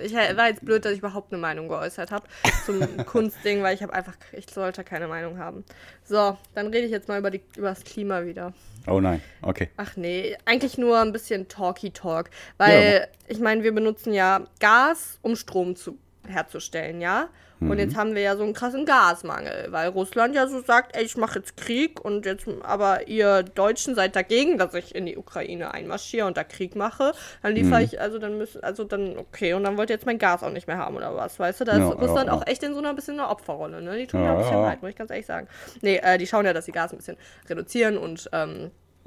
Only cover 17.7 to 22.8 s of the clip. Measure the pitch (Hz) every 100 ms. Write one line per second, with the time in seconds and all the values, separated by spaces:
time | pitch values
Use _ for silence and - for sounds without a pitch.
17.7 | 202 202 214 214 208 202 202 208 220 247
18.7 | 269 302 262 185 170 165 - - - -
19.7 | 160 170 190 190 233 233 285 262 262 247
20.7 | 240 254 220 226 247 220 196 - - -
21.7 | 240 311 - - 208 202 196 - - -
22.7 | 202